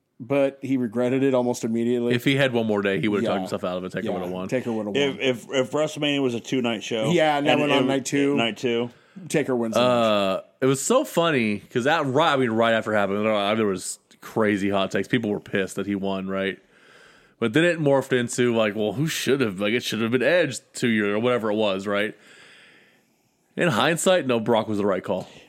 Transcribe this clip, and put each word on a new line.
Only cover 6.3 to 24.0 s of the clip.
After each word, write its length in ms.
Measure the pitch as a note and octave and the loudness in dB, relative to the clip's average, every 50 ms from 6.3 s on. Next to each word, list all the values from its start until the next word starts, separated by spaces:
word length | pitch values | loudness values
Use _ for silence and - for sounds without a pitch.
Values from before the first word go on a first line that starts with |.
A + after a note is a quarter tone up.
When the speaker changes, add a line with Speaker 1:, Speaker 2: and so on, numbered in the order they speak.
| A#2+ | -2
Speaker 3:
a 40 | A2+ | -4
two-night 440 | - - C#3 C3 A#2+ A#2+ A#2 G2+ - | -4 -4 -2 -2 0 -2 -2 -4 -6
show. 260 | - A#2+ A2+ A2 D3 | -6 -4 -2 0 2
Speaker 1:
Yeah, 260 | F3 E3 D#3 D3+ D3 | 2 4 4 2 2
and 100 | C#3+ C#3+ | 2 2
that 40 | D3 D3 | 2 2
Speaker 3:
and 80 | D3+ | 2
Speaker 1:
went 120 | D3 C#3+ C#3+ | 2 2 2
on 100 | C3+ B2+ | 2 2
Speaker 3:
it, 40 | |
Speaker 1:
night 180 | B2+ C3+ C#3 C3+ | 0 0 -2 -2
two. 300 | - C#3+ C#3+ C#3 C#3 C#3+ | -2 -2 0 0 0 0
Speaker 3:
night 200 | A#2 A#2 A2+ G#2+ | 0 0 -2 -2
two. 320 | - - B2 A#2 A#2 B2 A#2+ - - _ _ - F#3+ F#3 | -4 -2 -2 0 -2 -2 -4 -8 -14 _ _ -20 -18 -8
Speaker 1:
Taker 260 | D3+ - D#3+ C3+ C3+ B2+ | -4 -2 -2 0 0 0
wins 180 | A#2+ A#2 A2+ G#2+ | -2 0 0 2
the 80 | A#2 | 2
match. 60 | B2 B2 | 2 4
Speaker 2:
Uh, 520 | B2 A#2+ A#2 A2 G#2+ G#2 G2+ F#2+ F#2+ F2 - - _ _ | 4 4 4 4 2 2 2 0 0 -2 -6 -10 _ _
it 40 | C3 | 2
was 160 | C3 C#3 C3+ | 2 2 2
so 220 | - - A3+ C4+ D4+ | 2 2 2 2 0
funny 560 | - - E3+ E3+ E3+ D#3 B2+ A2+ G#2+ G#2 G2 - - | 0 0 0 2 2 2 2 2 0 -2 -4 -6 -6
'cause 160 | - B2 A#2 | -4 0 2
at 180 | C#3 D#3+ E3+ D3 | 2 2 2 0
Raw, 280 | C3+ B2 C#3+ E3 D3 C#3+ | 0 2 2 4 4 4
I 40 | |
mean, 140 | C3+ C3 A#2 | 2 2 2
right 200 | A2 A2+ A#2 A2+ A2+ | 2 2 4 4 4
after 200 | A2 G#2+ A2 G#2+ | 2 2 0 2
it 40 | |
happened, 280 | G#2 G2+ F#2+ G2 G#2 G#2+ | 2 2 2 0 0 0
there, 300 | A2 A2 G#2 G2+ G2+ G#2+ | 0 2 2 2 2 2
there 100 | A2+ A2 | 2 2
was 340 | G2+ F#2+ F#2 - - - - _ _ _ _ | 0 0 -2 -6 -8 -12 -12 _ _ _ _
crazy 480 | - - - A#2 A2 G#2 G#2 G2 G2 G2 | -18 -6 -2 0 2 2 2 2 0 0
hot 220 | G2 G2 F#2+ F#2+ | 0 0 0 0
takes. 160 | - - - - | -2 -2 -2 0
People 200 | - B2 A2+ G#2 | 0 0 0 0
were 100 | G#2 G2 | -2 -4
pissed 340 | - - - G2+ F#2+ F2+ - | -4 -4 -2 -2 -2 -2 -4
that 80 | - G2 | -6 -4
he 80 | G2+ G2+ | -4 -4
won, 320 | G2 F#2+ G2 G2 F#2+ F#2+ F#2+ | -2 -2 -4 -4 -4 -4 -4
right? 280 | F#2+ F#2+ F#2+ G2 F#2 - _ _ _ _ - - - - - - - - _ _ _ - | -4 -2 -2 -4 -4 -6 _ _ _ _ -20 -20 -20 -20 -20 -20 -20 -20 _ _ _ -4
But 140 | A#2+ A#2 A2 | -2 0 2
then 100 | D3+ E3 | 4 4
it 140 | F3 E3+ E3 | 2 2 2
morphed 320 | D#3 C#3 C#3 C3+ B2+ - C#3 | 2 2 4 2 2 2 0
into, 360 | B2 A#2+ A#2 - - B2 B2 A#2 | 0 0 0 0 0 2 2 2
like, 200 | A2+ A2 G#2+ G2+ | 2 2 0 0
"Well, 180 | A2 G#2 G#2+ F#2+ | -2 -2 -2 -2
who 140 | A2+ D3+ | -2 -4
should 320 | D#3+ - - - A#2 C3 C#3+ | -4 -4 -4 -2 0 0 0
have? 180 | B2+ G#2+ F#2 F#2 | 0 -2 -2 -2
Like, 120 | G2+ G#2 A2+ | -2 -2 -2
it 100 | B2 A#2+ | -2 -2
should 180 | - - G#2+ | -4 -4 -2
have 100 | A2+ A2+ | 0 0
been 100 | A#2+ C3 A2+ | 0 2 2
Edge 360 | C3+ E3+ A2 D#3+ C#3+ A#2 - - _ - | 2 2 2 2 0 -4 -8 -14 _ -8
two 160 | - - A#2+ | -4 -2 0
years 260 | A2+ G#2+ G#2 G2+ G2+ | 2 2 0 0 0
or 40 | G#2+ | 0
whatever 300 | A#2 B2 B2 A#2+ G#2+ A2 | 0 0 0 0 0 -2
it 40 | G#2 | 0
was, 300 | G#2+ A2 G#2 F#2+ G2 G2 | 0 0 0 0 -2 -4
right?" 280 | G#2 G2+ G2+ G#2 G#2+ - - - - - - - - - - - - - - _ _ _ _ _ _ _ _ _ _ _ _ _ _ _ | -2 -2 -2 -2 -2 -6 -10 -20 -20 -20 -20 -20 -20 -20 -20 -20 -20 -20 -20 _ _ _ _ _ _ _ _ _ _ _ _ _ _ _
In 120 | - E3+ F3 | -2 0 0
hindsight, 560 | C#3 G#2 B2+ D3+ E3+ D#3+ | 2 2 2 0 0 0